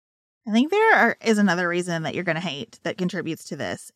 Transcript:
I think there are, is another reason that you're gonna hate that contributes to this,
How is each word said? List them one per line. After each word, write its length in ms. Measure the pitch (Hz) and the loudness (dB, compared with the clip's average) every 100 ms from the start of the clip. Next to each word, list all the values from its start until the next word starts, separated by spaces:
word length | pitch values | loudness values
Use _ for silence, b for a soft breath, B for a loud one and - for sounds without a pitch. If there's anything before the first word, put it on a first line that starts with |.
| _ _ _ _ 233 | _ _ _ _ -2
I 40 | |
think 200 | 220 294 | 2 2
there 240 | 403 440 392 | 4 4 6
are, 220 | 220 - | 4 2
is 160 | - 208 | 0 4
another 280 | 202 175 175 | 4 2 0
reason 360 | 175 180 170 | -2 -2 -4
that 120 | 160 - | -4 -4
you're 80 | |
gonna 160 | 180 160 | -4 -4
hate 400 | 175 143 - - | -4 -8 -12 -10
that 140 | 170 - | -8 -4
contributes 460 | 180 185 156 156 - | -4 -4 -8 -8 -10
to 120 | 151 | -8
this, 340 | 98 92 - | -8 -8 -12